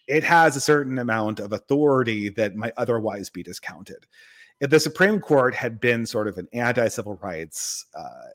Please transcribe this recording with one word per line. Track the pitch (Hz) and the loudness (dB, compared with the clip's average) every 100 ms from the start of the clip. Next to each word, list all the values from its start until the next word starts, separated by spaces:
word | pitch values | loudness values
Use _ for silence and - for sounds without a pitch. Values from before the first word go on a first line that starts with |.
| - | -2
it | 151 147 | 0 4
has | 170 160 135 | 6 6 4
a | |
certain | - 147 135 131 | 2 2 2 -4
amount | 120 110 107 107 | -2 0 -2 -4
of | 101 | -6
authority | 104 - 143 147 131 117 107 104 | -8 -2 2 4 4 2 -2 -4
that | 101 104 104 | -2 -2 -2
might | 117 123 | -6 -4
otherwise | 120 117 107 101 - | -2 0 -2 -6 -10
be | 92 | -12
discounted. | 87 95 - 82 98 - _ _ - _ - _ | -14 -14 -14 -16 -18 -20 _ _ -20 _ -20 _
If | 139 | 2
the | 151 | 4
Supreme | 156 - 196 214 | 2 2 2 2
Court | - 143 127 120 | 2 4 4 0
had | 120 113 | -6 -2
been | 123 117 113 | 0 0 -2
sort | 113 107 | -4 -4
of | 92 | -6
an | 85 | -10
anti-civil | 120 120 120 110 - 101 95 | -2 0 2 0 -2 -10 -10
rights, | 98 80 82 - - - - 78 | -10 -10 -10 -10 -10 -12 -14 -16
uh, | 69 60 60 | -16 -18 -20